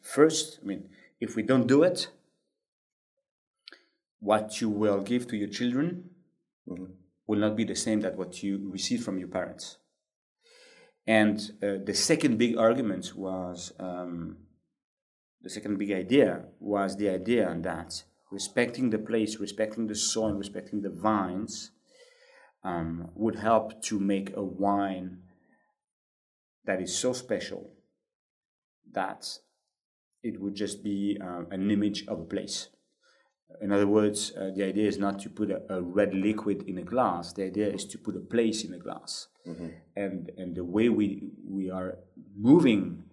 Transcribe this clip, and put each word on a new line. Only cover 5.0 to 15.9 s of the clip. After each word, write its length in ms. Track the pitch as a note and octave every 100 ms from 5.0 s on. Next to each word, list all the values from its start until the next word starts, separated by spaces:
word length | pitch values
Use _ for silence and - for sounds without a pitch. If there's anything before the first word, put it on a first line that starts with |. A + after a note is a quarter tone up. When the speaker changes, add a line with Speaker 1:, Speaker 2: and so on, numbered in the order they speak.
| G2
Speaker 1:
give 100 | B2 B2
to 80 | G#2+
your 120 | G2+ -
children 520 | A#2+ B2+ E3 F3+ - - _ _ _ _ -
Speaker 2:
Mm-hmm. 240 | F2+ F#2+ - _ _ -
Speaker 1:
will 100 | G#2
not 160 | G#2+
be 100 | G#2+
the 120 | G#2 F#2+
same 240 | A#2+ G#2+
that 160 | A2 G2+
what 260 | F2+ -
you 100 | G2+ G2 G2
receive 280 | F#2 - A#2+
from 140 | - F#2+
your 80 | F#2
parents. 500 | F#2 E2+ - - - _ _ _ _ _ _ _ - - - - _ -
And, 320 | A2 G#2 G2+ - -
uh, 140 | G2+ G2
the 100 | G2
second 440 | G2+ - D#3+ D3 A2
big 200 | A#2+ A2
argument 460 | A2+ B2 A2+ F#2 -
was, 580 | - F#2+ F#2 F2+ F2 - -
um, 600 | F#2 F2+ F2+ E2+ E2+ E2+ - _ _ _ _ _ _ _ _ _
the 60 | -
second 280 | G#2 G#2 G2
big 140 | G2+